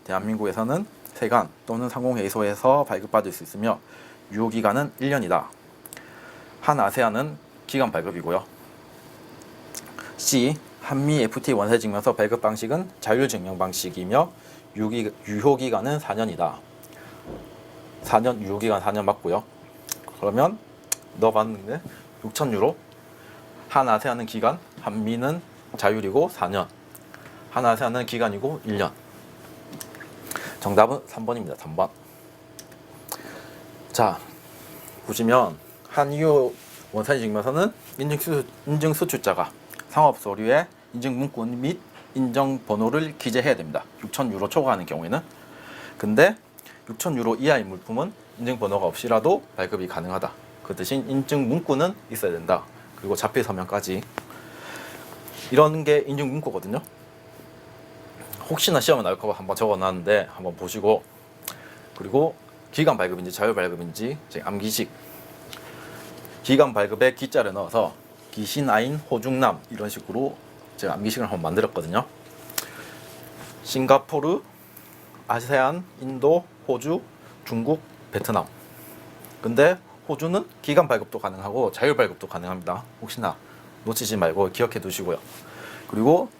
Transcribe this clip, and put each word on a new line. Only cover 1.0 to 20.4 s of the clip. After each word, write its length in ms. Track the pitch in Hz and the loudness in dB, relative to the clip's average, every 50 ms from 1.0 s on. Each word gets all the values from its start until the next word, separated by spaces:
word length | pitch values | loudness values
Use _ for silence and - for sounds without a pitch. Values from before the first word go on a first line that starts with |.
| - - - | -20 -14 -8
세관 340 | - 123 107 120 117 90 76 - - - | -4 -2 2 2 2 2 0 -4 -14 -8
또는 240 | - 113 117 127 120 | -6 -4 -4 -4 -4
상공회의소에서 920 | - 127 123 127 123 113 98 98 - 110 104 101 101 - - 131 139 147 139 | -4 -4 -2 -2 0 0 -2 -2 0 0 0 0 0 2 4 4 4 4 4
발급받을 480 | - 104 95 104 - - 110 98 95 | 0 -2 -6 -4 0 0 0 0 0
수 120 | 85 - 82 | -6 -10 -12
있으며 360 | - - 101 110 117 98 - - - - - - - - - - - | -12 -8 -2 0 0 0 -2 -4 -20 -20 -20 -20 -20 -20 -20 -16 -8
유효기간은 600 | 101 110 113 113 110 113 107 104 107 135 147 139 - - | -4 -2 -2 0 0 2 2 2 2 2 0 -2 -4 -4
일 100 | 131 139 | -2 0
년이다. 400 | 143 135 101 87 90 76 - - - - - - - - - - - - - - - - - - - - - - - - | 0 0 0 2 0 0 0 -2 -14 -20 -20 -20 -20 -20 -20 -20 -20 -20 -20 -20 -20 -20 -20 -20 -20 -20 -20 -20 -18 -6
한 180 | - 156 147 135 | 0 2 2 4
아세안은 580 | 101 98 - 131 120 110 104 120 143 156 147 - - - - - - | 4 2 2 2 2 2 2 0 -4 -4 -6 -12 -18 -20 -20 -20 -12
기간 260 | - - 135 131 110 | -4 0 0 0 2
발급이고요. 520 | - 82 82 98 85 87 78 82 87 92 - - - - - - - - - - - - - - - - - - - - - - - - - - - - - - - - - - - - | 0 -2 -4 -4 -6 -6 -4 -2 -2 -2 -2 -4 -18 -20 -20 -20 -20 -20 -20 -20 -20 -20 -20 -20 -20 -20 -20 -20 -20 -20 -20 -20 -20 -20 -18 -14 -14 -14 -14 -14 -16 -16 -16 -16 -10 -4
C, 380 | - - 139 127 120 143 156 151 - - - - | -2 2 4 4 4 4 2 -2 -6 -14 -20 -12
한미 420 | - - 143 135 143 147 151 143 113 | -8 -4 -2 0 2 2 4 4 2
에프티에이 340 | 110 - 131 - 151 127 101 | 2 0 -2 -2 0 2 2
원산지 240 | 101 107 117 113 | 2 4 4 2
증명서 340 | 110 107 101 104 - 127 113 | 2 2 -2 0 2 2 2
발급 260 | - 107 104 117 117 | 4 2 2 2 2
방식은 480 | - 107 110 110 117 110 143 175 185 180 - - | 0 0 0 0 -2 -2 -2 -2 -2 -4 -10 -6
자율 280 | - 110 110 123 139 135 | 0 2 2 4 4 2
증명 300 | 117 95 90 95 95 90 | 0 -2 -6 -6 -2 -2
방식이며 760 | 92 92 87 - - 90 82 90 90 92 113 143 170 170 - - - - - - - - - | -2 -2 -2 -4 -6 -6 -6 -6 -2 2 4 4 4 2 0 -16 -20 -20 -20 -20 -20 -12 -6
유기-, 360 | 104 107 107 117 117 107 104 - - - 104 | -4 -2 -2 -2 -2 -4 -4 -6 -8 -10 -6
유효기간은 720 | 104 104 113 143 139 123 131 123 113 95 107 139 151 147 | -4 2 4 4 4 4 2 -2 -2 -2 -2 -2 -4 -4
사 140 | - - 101 | -4 -4 -4
년이다. 460 | 110 113 104 85 82 85 78 - - - - - - - - - - - - - - - - - - - - - - - - - - - - - - - | -2 -2 -2 -2 -2 -2 -2 -4 -6 -16 -20 -20 -20 -20 -20 -20 -20 -20 -20 -20 -18 -16 -16 -16 -16 -16 -18 -20 -20 -20 -20 -20 -20 -20 -20 -18 -12 -4
사 160 | - - 110 | 2 2 4
년, 220 | 117 127 117 107 | 4 4 -2 -2
유효기간 380 | 101 95 101 104 110 110 104 95 | -4 -4 -4 -2 0 0 0 0
사 100 | 95 104 | 0 -2
년 140 | 101 104 101 | -2 0 0
맞고요. 380 | 101 98 - - 104 92 104 - - - - - - - - - - - - - - - - | 0 0 0 0 -2 -2 -2 -2 -4 -18 -20 -20 -20 -20 -18 -12 -12 -12 -12 -12 -18 -10 -4
그러면 380 | 101 101 101 123 | -2 0 2 4